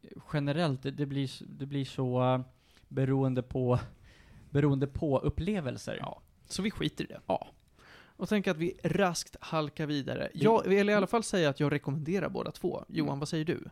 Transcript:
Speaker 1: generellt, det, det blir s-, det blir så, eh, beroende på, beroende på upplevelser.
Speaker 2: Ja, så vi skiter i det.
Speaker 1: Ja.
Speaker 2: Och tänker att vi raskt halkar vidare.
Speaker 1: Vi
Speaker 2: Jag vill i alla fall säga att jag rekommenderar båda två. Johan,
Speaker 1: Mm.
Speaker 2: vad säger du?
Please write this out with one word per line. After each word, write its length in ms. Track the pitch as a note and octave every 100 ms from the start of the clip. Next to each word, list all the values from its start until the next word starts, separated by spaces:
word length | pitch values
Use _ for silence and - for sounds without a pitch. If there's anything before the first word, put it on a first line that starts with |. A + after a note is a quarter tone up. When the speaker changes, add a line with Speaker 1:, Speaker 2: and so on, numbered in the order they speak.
| - - -
Speaker 1:
generellt, 500 | D#3 C#3+ C#3+ E3+ C3
det, 80 | C#3
det 160 | C3+ C#3+
blir 180 | C#3 C3
s-, 180 | - -
det 200 | C#3+ C#3
blir 180 | C#3+ C3
så, 380 | - B2+ B2 B2+ B2+
eh, 60 | B2+ - _ - _
beroende 540 | C3+ C3+ C3+ C3 B2+
på, 360 | B2 C3 B2+ B2 - - - - - - -
beroende 360 | C#3+ C#3+ C#3 C3+
på 320 | - D#3+ C3
upplevelser. 800 | - - E3 G#3 C#3 A2+ - -
Speaker 2:
Ja, 220 | - - - _ -
så 180 | -
vi 80 | G3+
skiter 340 | - D#3 - -
i 20 |
det. 140 | - -
Speaker 1:
Ja. 220 | - - - _ _ - - - -
Speaker 2:
Och 120 | F3+
tänker 220 | G#3+ G3
att 60 | E3
vi 180 | E3+ - -
raskt 520 | D#3+ F#3+ E3+ - -
halkar 460 | - D#3+ D3 - D3+
vidare. 420 | D3 B2+ B2+ - E3
Speaker 1:
Vi 60 | F#3+
Speaker 2:
Jag 220 | A3+ -
vill 220 | G3 G3+
i 40 | G#3
alla 120 | F#3+
fall 160 | A#3
säga 260 | G#3+ G3 D3+
att 120 | C3+
jag 120 | D3
rekommenderar 560 | C#3+ C#3+ C3+ C3 F#3+ D3
båda 220 | - -
två. 340 | - F3+ - -
Johan, 200 | - D3
Speaker 1:
Mm. 100 | C#3
Speaker 2:
vad 100 | D3
säger 160 | E3 D#3
du? 200 | - -